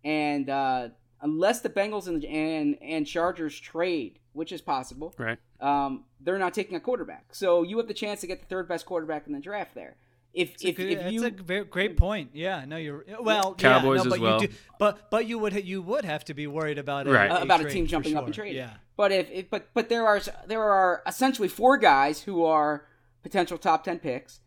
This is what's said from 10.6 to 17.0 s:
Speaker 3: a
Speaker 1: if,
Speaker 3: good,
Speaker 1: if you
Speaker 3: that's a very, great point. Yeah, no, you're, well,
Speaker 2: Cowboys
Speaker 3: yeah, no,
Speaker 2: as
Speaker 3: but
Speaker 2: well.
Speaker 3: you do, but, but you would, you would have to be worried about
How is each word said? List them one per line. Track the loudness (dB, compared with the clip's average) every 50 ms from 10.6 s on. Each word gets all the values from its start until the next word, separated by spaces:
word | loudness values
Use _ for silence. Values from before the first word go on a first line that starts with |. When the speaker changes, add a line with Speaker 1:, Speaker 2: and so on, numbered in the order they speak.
| -4
Speaker 3:
a | -4
Speaker 1:
if, | -2
Speaker 3:
good, | -2 -2 -2
Speaker 1:
if | -2 -2 -2 -4
you | -2 -2
Speaker 3:
that's | -2 -2 -4 -6
a |
very, | -8 -6 -6 -6 -6
great | -4 -2 -2 -2 2 2
point. | 2 2 2 0 -4 -6 -10 -10
Yeah, | -6 -4 -4 -4 -6 -8
no, | -10 -10
you're, | -10 -8 -10 -10 -12 -14 -14 -12 -4
well, | 0 0 2 2 2 -2 -2
Speaker 2:
Cowboys | 4 6 6 8 8 6 4 4 4
Speaker 3:
yeah, | 4
no, | 2 0
Speaker 2:
as | 2
Speaker 3:
but |
Speaker 2:
well. | 2 4 4 4
Speaker 3:
you | 2 -2
do, | -4 -12 -20 _ _ _
but, | 2 2 2 0 -6 _
but | -2 -2 0
you | -2 -4 -2
would, | -2 -2 -2 -4 -6
you | -6 -8 -8
would | -4 -4 -4 -4 -2
have | -4 -6 -6 -8
to | -10 -10
be | -8 -8
worried | -6 -4 -4 -4 -4 -4 -4
about | -4 -4 -4 -4